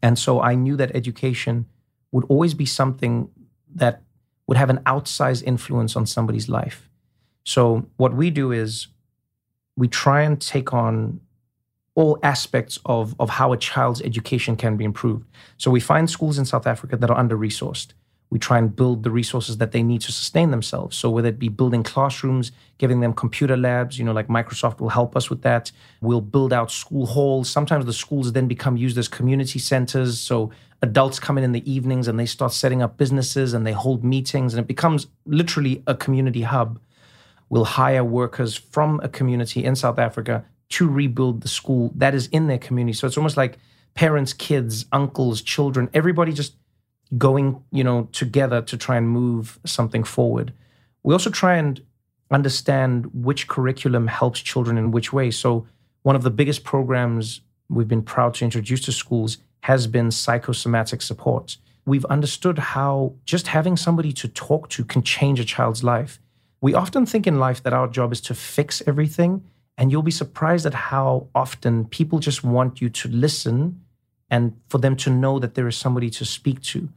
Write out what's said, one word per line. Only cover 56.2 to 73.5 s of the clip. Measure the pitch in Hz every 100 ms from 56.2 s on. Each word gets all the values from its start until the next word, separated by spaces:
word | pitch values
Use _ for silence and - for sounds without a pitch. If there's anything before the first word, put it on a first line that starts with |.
the | 123
biggest | 107 143 131
programs | - 139 131 127 120 117 110 - _ _ _
we've | 117 110
been | 113
proud | 110 - 120
to | 120
introduce | 120 117 104 127
to | -
schools | 123 - 117 110 110 _ _
has | - 135 117
been | 120 117
psychosomatic | 110 - 120 120 120 - 117 110 -
support. | - 113 - 120 - - _ _ -
We've | 139
understood | 135 143 147 - 180 160
how | 131 139 139 139 131 -
just | - 175 -
having | 156 160 175
somebody | - 170 160
to | 135 -
talk | - - 156 -
to | -
can | 117 -
change | - - 139 135
a | 113
child's | - 120 113
life. | 120 117 - - _ _ _ _
We | 135
often | 180 185 285 240
think | 226 196
in | 147
life | 131 127
that | 131
our | 127 127
job | 120 120
is | 120
to | -
fix | 117 - - 147 - -
everything, | 143 151 151 175 190 - _ _ -
and | 131
you'll | 147
be | 156
surprised | 160 - - 156 170 156
at |
how | 131 - 135 135 131 -
often | - 131 - - 117 110
people | - 156 160
just | 147 139
want | 131 120 127 123
you | 120
to | 113 127
listen | 117 147 151 -